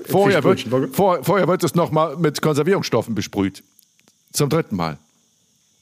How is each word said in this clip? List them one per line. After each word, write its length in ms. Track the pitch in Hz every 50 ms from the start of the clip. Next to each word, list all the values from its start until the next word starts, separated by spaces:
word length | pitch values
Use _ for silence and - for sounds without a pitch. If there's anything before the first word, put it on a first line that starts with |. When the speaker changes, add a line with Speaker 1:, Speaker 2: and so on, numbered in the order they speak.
| -
Speaker 1:
Vorher 380 | - - 185 202 202 190 156 127
wird, 180 | 180 185 -
Speaker 2:
Fischbrötchen. 320 | - 110 123 131 135 - -
Speaker 1:
vor-, 300 | - 196 190 175 147 131
vorher 240 | 160 190 196 175
wird 160 | 156 185 - 175
es 120 | 151 -
noch 160 | 170 165 131
mal 260 | 151 156 160 165 139
mit 240 | 170 165 151 - -
Konservierungsstoffen 720 | - 156 151 139 147 175 196 160 120 - - 113 101 - 110
besprüht. 500 | 101 95 - - 101 98 95 - - - _ _ _ _ _ _ _ _ _ _ _ _ _ -
Zum 160 | - 147 131
dritten 260 | 160 165 156 - 107
Mal. 220 | 90 85 80 76 - _ _ _ _ _ _ _ _ _ _ _ _ _ _ _ _